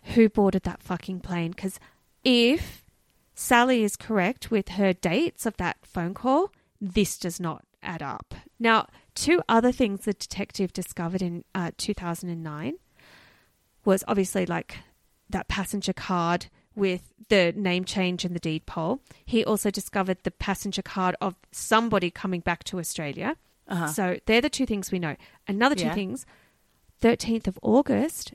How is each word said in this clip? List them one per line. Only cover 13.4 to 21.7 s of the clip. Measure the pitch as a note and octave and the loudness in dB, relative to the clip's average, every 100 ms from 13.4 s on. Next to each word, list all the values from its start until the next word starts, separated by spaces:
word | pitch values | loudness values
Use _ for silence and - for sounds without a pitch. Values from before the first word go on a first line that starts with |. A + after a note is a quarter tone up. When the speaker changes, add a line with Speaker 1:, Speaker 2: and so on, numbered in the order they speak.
| _ _ _ _ | _ _ _ _
Speaker 1:
was | - F#3+ - | 2 2 2
obviously, | G3 F#3 G3 F3+ | 0 0 -2 -2
like, | E3+ - - - _ _ _ _ | -4 -6 -16 -20 _ _ _ _
that | B3 - | -8 -4
passenger | - F#3 G3+ F#3 | -6 -4 -4 -4
card | - - F3+ E3+ F3 - _ _ - | -6 -2 0 2 0 -4 _ _ -2
with | G3 F3+ - _ - | 0 0 -8 _ 2
the | G3+ F3 F3+ | 4 4 2
name | F#3+ F3+ F#3 | 0 0 0
change | G#3 F#3 F3+ F3 | 0 0 0 -4
and | F3 | -4
the | |
deed | E3 D#3 - | -4 -4 -6
poll. | - E3 C4+ _ - - | -6 -4 -4 _ -20 0
He | A3+ | 0
also | - G#3+ G#3 | 2 0 0
discovered | G3 - G#3 F#3 A3+ | -4 -4 -2 0 -2
the | - | -4
passenger | _ - F#3+ G3+ F#3+ | _ -4 -4 -4 -6
card | - - F3+ - | -6 -2 -2 0
of | F#3 F3+ _ | -4 -6 _
somebody | - - | -12 2